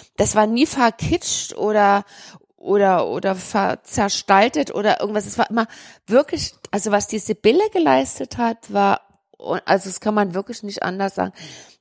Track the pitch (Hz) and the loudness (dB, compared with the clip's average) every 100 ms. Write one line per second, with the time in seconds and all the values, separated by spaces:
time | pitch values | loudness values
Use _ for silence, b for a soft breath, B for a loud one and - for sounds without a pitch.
0 | B - 208 214 214 233 302 - 233 - | B -2 0 2 2 2 0 2 2 2
1 | 151 349 - - - - 208 214 202 202 | -2 -2 -2 -6 -6 -4 0 4 4 2
2 | - B B B _ _ - 202 196 175 | -2 B B B _ _ 0 2 4 2
3 | 90 113 196 185 - 214 196 - - - | 0 -2 -4 -4 -2 -2 0 -4 -6 -2
4 | 202 - - 196 233 302 - - 208 - | -2 -2 2 4 4 2 -4 -2 0 0
5 | 202 214 202 - - 226 220 B B B | -2 -4 -4 -4 -2 -2 -4 B B B
6 | - 233 311 311 - - - 202 214 202 | 0 2 2 -2 -8 -12 -8 -6 0 -2
7 | - 220 - 214 220 302 427 381 302 262 | -2 -6 -6 0 2 4 2 2 2 2
8 | 269 - 254 - 233 226 - 202 196 - | 2 -6 -8 -4 -4 -4 -4 0 2 0
9 | _ _ _ - - 160 - 185 190 180 | _ _ _ -12 -6 -4 0 0 0 -6
10 | 214 208 202 180 202 233 208 202 - 190 | -2 0 0 -4 -8 -10 -10 -8 -6 -4
11 | 196 190 - - B B B B | -4 -4 -6 -8 B B B B